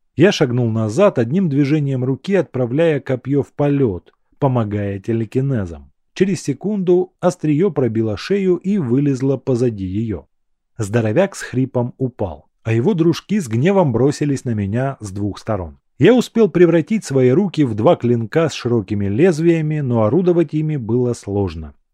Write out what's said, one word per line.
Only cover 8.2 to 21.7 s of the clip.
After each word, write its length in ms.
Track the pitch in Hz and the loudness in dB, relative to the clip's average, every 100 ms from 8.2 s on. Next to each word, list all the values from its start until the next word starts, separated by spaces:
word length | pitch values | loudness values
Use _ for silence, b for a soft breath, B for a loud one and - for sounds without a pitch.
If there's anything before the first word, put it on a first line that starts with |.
| - 202 185 175 | -2 0 0 0
и 200 | 185 202 | 0 -2
вылезло 640 | 123 127 143 127 135 135 | 0 0 0 0 -2 -2
позади 480 | - 120 123 104 92 | -2 0 0 -2 -6
ее. 400 | 98 117 85 - _ _ _ _ - | -4 -4 -6 -12 _ _ _ _ -10
Здоровяк 580 | 101 117 110 117 196 | -4 -2 0 0 0
с 60 | - | -2
хрипом 540 | - 123 131 123 120 - | -8 -4 -2 -2 -4 -4
упал, 540 | 131 - 98 78 _ _ | -6 -4 -8 -8 _ _
а 120 | 113 | -2
его 180 | 113 151 | 0 2
дружки 480 | 185 165 147 - 208 | 2 2 0 -2 -4
с 80 | 131 | -2
гневом 440 | 113 165 196 156 | 0 2 2 2
бросились 520 | 110 139 143 147 131 | 2 0 0 -2 -2
на 80 | 127 | -4
меня 460 | 107 98 113 135 135 | -4 -2 -2 -4 -6
с 100 | 107 | -10
двух 280 | 98 101 92 | -6 -6 -6
сторон. 400 | - 104 82 71 _ - | -6 -6 -6 -14 _ 2
Я 160 | 156 | 4
успел 360 | 247 - 226 208 | 4 2 2 2
превратить 560 | 170 175 170 151 220 - | 4 4 4 0 -4 -2
свои 240 | 135 127 | 2 4
руки 340 | 143 202 156 | 4 2 0
в 100 | 135 | 0
два 220 | 107 120 170 | 2 2 2
клинка 540 | 120 120 110 160 160 | 2 0 0 0 -2
с 20 | |
широкими 540 | - 120 117 98 104 101 | -2 -2 -2 0 -4 -2
лезвиями, 760 | 104 185 151 170 165 151 151 | 2 2 2 2 2 0 -2
но 240 | 135 117 | 0 2
орудовать 480 | 107 147 180 170 160 | 2 2 2 2 0
ими 240 | 151 156 151 | -2 -2 -4
было 380 | 107 123 123 | -2 0 0
сложно, 580 | 117 - 101 95 80 76 | -4 -4 -2 -2 -4 -14